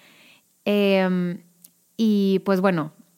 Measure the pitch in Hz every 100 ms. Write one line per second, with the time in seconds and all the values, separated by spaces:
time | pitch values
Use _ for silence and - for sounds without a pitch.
0 | _ _ - _ _ _ - 208 202 190
1 | 185 185 180 175 - _ _ _ _ -
2 | 220 202 196 190 196 190 196 170 151 -
3 | _